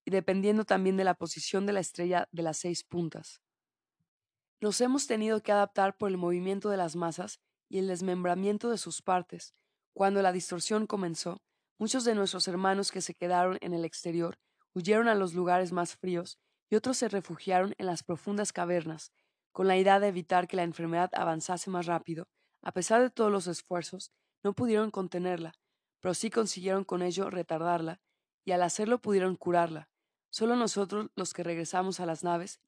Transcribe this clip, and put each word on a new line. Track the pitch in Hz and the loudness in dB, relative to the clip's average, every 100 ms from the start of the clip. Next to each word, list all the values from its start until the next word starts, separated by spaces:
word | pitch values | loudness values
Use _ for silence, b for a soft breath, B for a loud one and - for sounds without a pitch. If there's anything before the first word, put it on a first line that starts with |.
y | - | -2
dependiendo | 190 170 190 196 214 | 0 2 2 4 2
también | 208 190 190 190 | 4 2 4 2
de | |
la | 185 | 2
posición | 175 165 - - 196 202 | 0 -4 -8 -4 -2 0
de | |
la | 202 | -2
estrella | 175 - 175 180 - | -4 -4 0 0 -2
de | 165 | -4
las | 165 156 | -4 -2
seis | 180 170 | -4 -6
puntas. | - 175 165 165 - - _ _ _ _ _ _ _ _ _ _ _ _ | -6 -4 -4 -6 -14 -20 _ _ _ _ _ _ _ _ _ _ _ _
Nos | 214 196 | -2 2
hemos | 247 277 - | 2 2 0
tenido | 220 214 220 | -2 0 0
que | 208 | 2
adaptar | 208 202 - 196 - | 2 4 2 0 0
por | 208 | -2
el | 185 | 0
movimiento | 175 180 185 196 208 | 0 0 0 -2 -2
de | 202 | 0
las | 170 | -2
masas | 165 170 160 196 - _ _ _ | -2 -4 -4 -10 -12 _ _ _
y | 190 | -2
el | 190 | -2
desmembramiento | 180 185 180 180 180 196 208 240 | -2 -2 0 0 0 0 0 -2
de | 220 | -4
sus | - - | -6 -8
partes. | - 180 175 175 - _ _ _ _ | 0 0 0 -14 -18 _ _ _ _
Cuando | - 196 202 | 0 2 4
la | 190 | 4
distorsión | 180 - 175 - 214 214 | 2 -4 -6 0 0 0
comenzó, | 202 175 160 175 175 _ _ _ _ | -2 -4 -4 -6 -8 _ _ _ _
muchos | 214 262 | -2 0
de | 240 | 2
nuestros | 214 196 185 190 | 2 0 0 -2
hermanos | 180 190 196 196 | 0 2 2 -2
que | 190 | -4
se | - | -8
quedaron | 170 175 180 180 185 | -6 0 2 2 0
en | - | -4
el | 170 | -4
exterior | 165 - 175 170 170 - _ _ _ | -4 -6 -4 -2 -2 -6 _ _ _
huyeron | 185 175 214 233 | -6 2 4 4
a | |
los | 208 185 | 4 2
lugares | 170 180 180 185 | 0 2 2 2
más | 175 170 - | 0 -2 -4
fríos | 185 175 185 - _ _ _ | -4 -4 -4 -14 _ _ _
y | 208 | 0
otros | 254 254 | 2 0
se | 226 | 0
refugiaron | 196 - 165 - 185 190 - | -2 -6 -8 0 2 2 -2
en | 190 | -4
las | 170 | -4
profundas | - 170 - 202 202 | -4 -6 -4 -2 -2
cavernas, | - 175 175 160 160 - _ _ _ _ | -2 0 0 -2 -10 -14 _ _ _ _
con | - 190 | 0 4
la | 185 | 6
idea | 190 196 | 6 6
de | 202 | 4
evitar | 180 170 180 180 | 0 2 2 2
que | 190 | -2
la | |
enfermedad | 170 165 165 165 180 | -2 -2 -2 0 0
avanzase | - 170 160 160 175 - | 0 -2 -2 -4 -6 -4
más | 180 170 | -4 -2
rápido. | 170 - 160 170 _ _ _ | -2 -4 -8 -10 _ _ _
A | - | -6
pesar | - 170 226 | -4 2 4
de | 254 | 4
todos | - 214 | 4 2
los | 202 175 | 2 -2
esfuerzos, | 165 - 175 165 185 - _ _ _ | -8 -4 -6 -6 -12 -16 _ _ _
no | 202 | -4
pudieron | 202 247 214 214 | 0 2 2 2
contenerla, | 196 180 180 180 175 165 - _ _ _ _ | -2 -4 -2 -2 -2 -6 -14 _ _ _ _
pero | 185 | -4
sí | 170 220 | -2 0
consiguieron | 233 214 - 185 190 | 0 0 -2 -2 -2
con | 196 180 | 0 -2
ello | 180 175 190 | -2 -2 -4
retardarla, | 190 170 160 170 175 160 175 _ _ _ _ | -4 -4 -2 0 0 -2 -8 _ _ _ _
y | - | -2
al | 180 | 2
hacerlo | 175 - 214 247 | 2 0 0 0
pudieron | - 196 185 180 | 2 2 2 0
curarla. | 175 175 170 156 - _ _ _ _ | 2 2 2 -2 -14 _ _ _ _
Solo | - 226 | -2 2
nosotros, | 247 220 202 190 208 214 - | 2 2 0 -2 -4 -6 -6
los | 185 | -8
que | - | -6
regresamos | 170 165 165 185 190 180 | -4 -4 -2 -2 -2 -2
a | 175 | -4
las | 160 | -2
naves, | 175 170 185 - | -2 -2 -4 -14